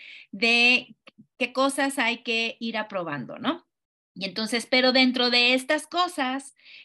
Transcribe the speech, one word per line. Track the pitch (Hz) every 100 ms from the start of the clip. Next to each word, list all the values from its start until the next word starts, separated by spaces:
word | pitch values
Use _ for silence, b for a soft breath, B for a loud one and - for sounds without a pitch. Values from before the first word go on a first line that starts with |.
| B B B
de | 196 233 233 240 247 - - - _ - _
qué | 247
cosas | 254 269 269 277 277
hay | 233 233
que | - 226 226 -
ir | 226 220
aprobando, | 214 196 165 147 113 78
¿no? | 233 339 _ _ _ _ _ -
Y | 190
entonces, | 175 220 240 -
pero | 254 262
dentro | 254 262 254 247
de | 240 240
estas | 254 262 302 294
cosas | 339 359 349 254 269 - _ B B